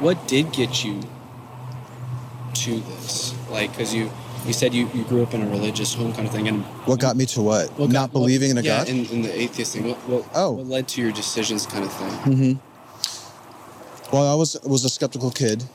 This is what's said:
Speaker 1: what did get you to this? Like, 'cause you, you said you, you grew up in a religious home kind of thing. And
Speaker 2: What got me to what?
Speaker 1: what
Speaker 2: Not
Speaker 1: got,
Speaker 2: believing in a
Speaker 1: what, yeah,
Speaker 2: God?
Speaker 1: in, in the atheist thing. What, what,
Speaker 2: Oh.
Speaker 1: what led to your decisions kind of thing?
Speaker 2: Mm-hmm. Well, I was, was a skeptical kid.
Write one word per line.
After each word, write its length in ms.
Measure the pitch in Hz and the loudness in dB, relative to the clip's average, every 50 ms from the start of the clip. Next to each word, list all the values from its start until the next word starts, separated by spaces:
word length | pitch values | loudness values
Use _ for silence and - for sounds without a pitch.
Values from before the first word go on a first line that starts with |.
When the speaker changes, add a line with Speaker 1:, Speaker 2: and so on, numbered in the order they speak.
| 139 | 2
Speaker 1:
what 260 | 160 180 175 - - | 2 2 2 0 2
did 240 | 131 131 151 160 - | 4 4 4 2 0
get 320 | - 123 120 127 - 123 | 0 0 0 0 -2 -2
you 160 | 110 101 101 - - - - - - - - - - - - - - - - - - - - - - - - - - - - - - - | -2 -4 -6 -6 -8 -12 -14 -16 -16 -16 -16 -16 -16 -14 -14 -12 -12 -12 -12 -12 -14 -14 -12 -10 -10 -8 -10 -10 -12 -12 -12 -10 -6 -6
to 260 | - - 120 113 113 | -4 -2 -2 -2 -4
this? 540 | - - - - - - - - - - - - - - | -4 -6 -10 -10 -8 -8 -6 -6 -6 -6 -8 -8 -8 -6
Like, 220 | 113 110 107 107 - | -2 -2 -2 -2 -2
'cause 160 | - 120 107 110 | -4 -4 -2 0
you, 160 | 113 110 107 - - - - - - - | -2 -2 -2 -4 -10 -12 -12 -10 -8 -4
you 60 | 120 117 | -2 0
said 200 | - - 127 120 | 2 2 4 4
you, 160 | 120 120 117 - | 4 2 2 0
you 80 | 123 113 | -2 0
grew 180 | - 127 120 120 | 2 4 4 4
up 120 | 117 - | 2 2
in 80 | 113 107 | 0 0
a 60 | 104 | 0
religious 460 | 104 101 104 107 107 104 104 101 - | 0 0 0 0 0 0 -2 -2 -2
home 180 | 120 120 113 113 | -2 -2 -2 -2
kind 140 | - 107 | -2 -2
of 60 | 110 117 | -2 0
thing. 140 | 110 107 110 | 0 0 0
And 140 | 110 101 98 - - - - | 0 0 -2 -4 -8 -4 0
Speaker 2:
What 140 | - 127 120 | 2 2 4
got 160 | 135 131 117 | 4 4 4
me 100 | 127 127 | 4 2
to 160 | 127 - 127 107 | 2 2 2 4
what? 340 | 107 110 107 85 - - - | 4 4 4 2 2 0 0
Speaker 1:
what 120 | 143 131 | 2 4
Speaker 2:
Not 180 | 120 139 135 127 | 4 4 2 2
Speaker 1:
got, 40 | 123 | 2
Speaker 2:
believing 380 | 139 123 123 131 135 135 139 | 4 6 6 6 6 4 4
in 60 | 131 | 4
a 40 | 120 | 4
Speaker 1:
what, 40 | 120 | 4
yeah, 140 | - - 113 | 4 2 2
Speaker 2:
God? 100 | - - | 2 2
Speaker 1:
in, 180 | 131 127 120 | 0 0 -2
in 160 | 107 117 120 113 | 0 0 -2 -2
the 140 | 107 87 90 | 0 0 -2
atheist 320 | 117 120 - - 117 - - | -2 -2 -2 -4 -4 -4 -4
thing. 140 | - 107 117 | -2 -2 -4
What, 80 | 123 120 - 123 | -4 -4 -2 0
what, 160 | 123 123 - - - | 0 0 0 0 0
Speaker 2:
Oh. 180 | 156 185 185 127 | 2 2 2 0
Speaker 1:
what 140 | 104 131 | -2 -4
led 220 | 127 131 131 131 127 | -2 -2 -2 -2 -2
to 140 | - - 120 | -2 0 0
your 100 | 113 104 | 0 0
decisions 540 | 104 101 - - - 110 104 113 104 92 | -2 -4 -4 -2 -2 0 0 0 -2 -2
kind 180 | - - 101 98 | -4 -4 -4 -4
of 80 | 98 - | -4 -4
thing? 180 | - 95 95 - - - 139 135 | -6 -6 -6 -6 0 2 4 4
Speaker 2:
Mm-hmm. 1800 | 131 135 131 131 139 - - - - - - - - - - - - - - - - - - - - - - - - - - - - - - - | 6 6 4 4 2 -2 -10 -20 -20 -20 -20 -8 -6 -6 -6 -6 -10 -14 -16 -18 -18 -20 -20 -20 -20 -20 -18 -18 -18 -18 -18 -18 -18 -4 0 2
Well, 180 | 139 143 143 143 | 4 4 4 4
I 40 | |
was, 200 | 151 160 147 - 147 - | 4 4 2 0 -2 0
was 200 | 139 143 131 123 | 2 2 2 2
a 40 | 131 | 0
skeptical 440 | - - - 131 - 127 123 127 120 | 0 0 -2 -2 -2 -2 -2 -2 0
kid. 320 | - 135 113 107 110 120 131 - | 2 2 2 2 0 -2 -8 -12